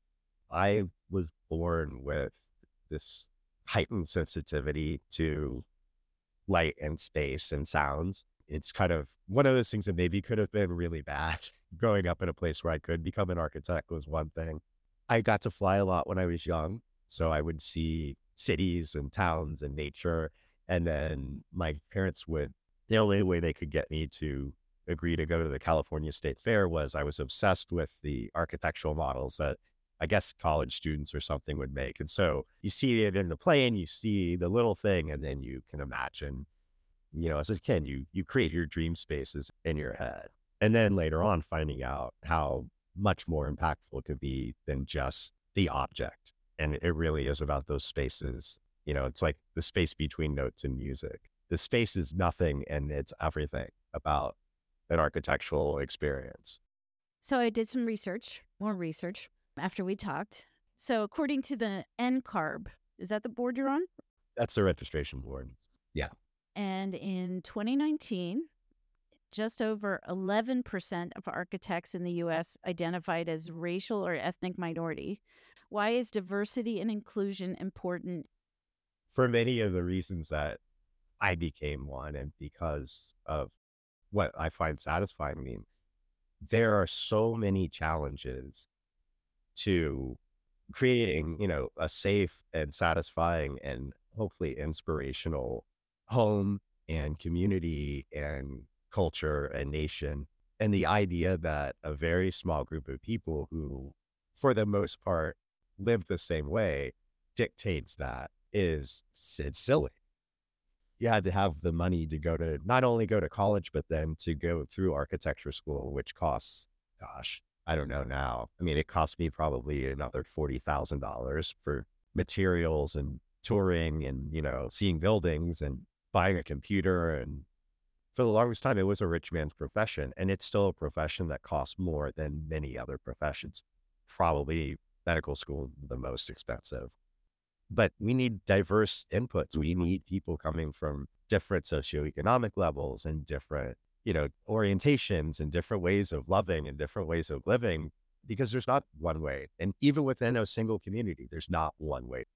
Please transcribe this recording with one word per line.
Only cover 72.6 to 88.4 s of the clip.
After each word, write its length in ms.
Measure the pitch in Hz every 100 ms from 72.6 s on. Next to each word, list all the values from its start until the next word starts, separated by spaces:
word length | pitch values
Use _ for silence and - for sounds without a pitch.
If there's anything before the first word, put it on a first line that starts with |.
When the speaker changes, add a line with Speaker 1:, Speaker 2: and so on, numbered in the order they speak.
| 185
Speaker 2:
identified 640 | 175 170 175 190 170 170
as 200 | 160 165
racial 560 | 165 175 185 - 214
or 100 | 180
ethnic 440 | 156 165 - 180 180
minority. 600 | 170 165 165 151 - 208 _ _ - _ _
Why 220 | 208 214
is 200 | 240 233
diversity 720 | 214 180 202 208 247 226 214
and 100 | 220
inclusion 640 | 117 - 208 196 190 185 -
important? 640 | 185 - 185 175 180 170 - _ _ _ _ _ _ _ _
Speaker 1:
For 200 | - 127
many 320 | 117 117 120
of 120 | 104
the 120 | 90
reasons 460 | 90 92 - 87 76
that 280 | 76 73 - _ _ _ _ _ -
I 160 | 101 85
became 500 | 82 - 73 73 69
one, 300 | 65 73 71
and 160 | 73 -
because 760 | 73 - 82 73 65 - - _
of 260 | - 76 64 _ _ _ _ _ _
what 220 | 101 85 -
I 120 | 80
find 320 | - 80 73
satisfying, 560 | - 82 101 - 73 71
I 40 |
mean, 220 | 64 52 - _ _ _ _ _ _ _ -
there 260 | 113 113 104
are 60 | 87
so 480 | - - 107 113 113
many 320 | 101 95 85
challenges 960 | - 78 80 71 69 64 64